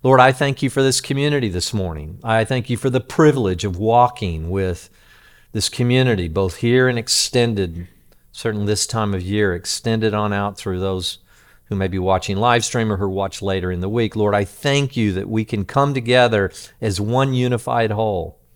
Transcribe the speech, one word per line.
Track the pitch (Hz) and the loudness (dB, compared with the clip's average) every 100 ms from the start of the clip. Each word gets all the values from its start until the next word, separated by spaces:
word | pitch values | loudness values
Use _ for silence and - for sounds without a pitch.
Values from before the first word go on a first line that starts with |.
Lord, | 131 131 | 6 6
I | 127 | 6
thank | 131 139 131 | 4 -2 0
you | 135 | -2
for | - | 2
this | 135 131 | 2 0
community | - 139 147 147 113 | -2 -2 0 0 0
this | 90 - | -2 -4
morning. | 107 92 78 76 92 | -4 -4 -6 -12 -10
I | 117 113 | 0 0
thank | 110 127 - | 2 -2 -2
you | 117 | -2
for | 135 | 0
the | 123 | -2
privilege | - - 151 135 101 87 | -2 6 6 6 0 0
of | 101 | -4
walking | 90 107 120 123 - 98 80 82 | -2 4 6 6 2 -6 -4 -4
with | 98 92 85 - _ _ - _ _ _ | -2 -2 -4 -10 _ _ -20 _ _ _
this | 107 - | -4 -4
community, | - 123 127 127 104 85 | -2 2 4 2 0 0
both | 82 95 - | 0 -2 0
here | 117 127 127 | 2 4 4
and | 117 | 0
extended, | - - - 127 117 104 90 85 87 _ _ _ _ | -2 -2 0 0 0 0 -4 -6 -14 _ _ _ _
certainly | - 113 104 | -6 -4 -2
this | 104 104 - | -2 -2 -2
time | 117 104 | -2 -2
of | 95 | -2
year, | 90 104 104 | -2 0 0
extended | 87 - - 113 113 110 | 0 -6 -6 -2 0 0
on | 107 104 | 0 -2
out | 101 101 98 | -2 -4 -6
through | 101 92 | -6 -4
those | 95 92 90 - _ _ _ _ | -2 -4 -6 -10 _ _ _ _
who | _ | _
may | 101 95 | -4 -2
be | 92 | -2
watching | 92 92 - 98 | 0 0 0 0
live | 120 120 | 2 2
stream | - 123 110 | 0 -2 -2
or | |
who | 98 98 | -2 -2
watch | 95 98 - | -4 -6 -4
later | 98 95 90 | -4 -2 -2
in | 90 | -4
the | 95 | -2
week. | 117 110 | -2 -2
Lord, | 110 104 | 0 0
I | 104 | 0
thank | 101 - 147 139 139 | -2 -4 0 0 0
you | 123 107 | 0 0
that | 92 - | 0 -2
we | 110 | -4
can | 110 104 | -2 -4
come | 92 139 143 | -2 0 0
together | 135 113 123 120 110 95 - - _ | -2 2 4 4 2 0 -4 -20 _
as | 113 92 | -4 -2
one | 104 123 135 | 0 0 0
unified | 127 123 120 135 120 110 | 0 0 -2 -2 0 0
whole | 104 110 92 82 - _ | 0 -2 -2 -6 -12 _